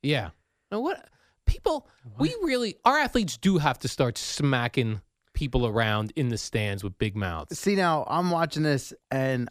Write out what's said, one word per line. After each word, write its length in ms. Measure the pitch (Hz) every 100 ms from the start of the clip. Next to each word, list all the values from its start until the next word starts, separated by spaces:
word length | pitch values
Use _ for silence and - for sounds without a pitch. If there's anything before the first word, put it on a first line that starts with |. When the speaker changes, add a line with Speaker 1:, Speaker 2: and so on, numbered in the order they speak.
Speaker 1:
Yeah. 280 | 139 147 92 - _ _ _
Now 100 | 208
what 260 | 285 427 - _ _ _ -
people, 400 | - 427 311 - _
Speaker 2:
What? 160 | 123 104
Speaker 1:
we 160 | 302 480
really, 320 | 359 247 233 - 233
our 140 | 294
athletes 380 | 277 247 190 -
do 200 | 190 185
have 220 | 147 127
to 80 | 131
start 320 | - 127 113
smacking 840 | - - 143 131 120 - 113 107 - _ _
people 320 | - 143 127 120
around 480 | 107 113 107 107 -
in 140 | 127
the 80 | 113
stands 460 | - 113 104 98
with 120 | 101 -
big 160 | 110 101
mouths. 420 | 95 82 78 -
Speaker 2:
See, 160 | - 196
now 300 | 180 156 -
I'm 220 | 160 180
watching 320 | 170 165 151
this 320 | 151 139 - - _
and 400 | 135 131 127 120